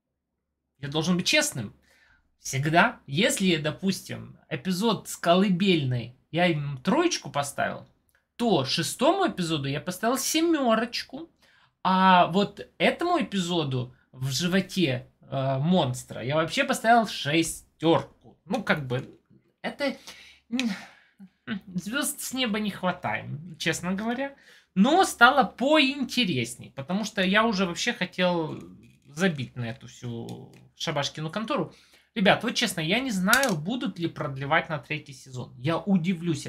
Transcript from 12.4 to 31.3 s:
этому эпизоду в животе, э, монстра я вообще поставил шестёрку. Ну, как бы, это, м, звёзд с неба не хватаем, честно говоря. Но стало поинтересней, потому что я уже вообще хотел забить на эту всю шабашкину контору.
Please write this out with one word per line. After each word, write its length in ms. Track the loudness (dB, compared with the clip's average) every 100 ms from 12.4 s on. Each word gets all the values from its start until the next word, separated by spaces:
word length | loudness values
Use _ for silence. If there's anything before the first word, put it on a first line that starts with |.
| 0 -4 -18 0
этому 420 | 0 2 0 0
эпизоду 720 | 0 -2 -2 -2 0 -4 -6 -12 _
в 180 | -10 -6
животе, 760 | -2 0 0 0 0 0 0 -6 _ -8
э, 300 | -4 -2 0
монстра 640 | 4 4 2 -2 -8 -8
я 140 | -2 0
вообще 260 | 0 0
поставил 460 | 0 0 4 4 4
шестёрку. 1300 | -2 0 0 0 -4 -16 _ 2 2 0 _ -20 -20
Ну, 180 | -6 -4
как 240 | 0 -2 -2
бы, 320 | -6 -6 -16 _ _ _ _
это, 360 | -10 -4 -4 -4 -12 -20 -20 -20 _
м, 1120 | -4 -4 -6 -12 -20 _ _ -20 _ -10 -10 -8
звёзд 460 | -8 -4 -4 -4 -6
с 120 | -8
неба 280 | -4 -2 -2
не 100 | -4
хватаем, 840 | -2 -4 -2 -4 -6 -6 -12 -12 -6
честно 340 | -4 -4 -4
говоря. 440 | -4 -4 -4 -6 -10 -20 -20 _ 4
Но 280 | 6 6
стало 380 | 4 6 6 6
поинтересней, 1300 | 2 0 4 4 4 0 -4 0 0 0 -4 -8 -14 -12
потому 280 | -6 -4
что 180 | -4 -2
я 220 | 2 2
уже 220 | 2 0 -2
вообще 260 | -2 -4
хотел 720 | -4 -6 0 0 0 -2 -8 -14 -20 -20 _ -16
забить 480 | -2 0 0 -6 -6
на 80 |
эту 240 | -8 -8 -16
всю 680 | -14 -10 -10 -10 -12 -16 -20 -20 -8
шабашкину 520 | -4 -2 -4 -6
контору. 460 | -8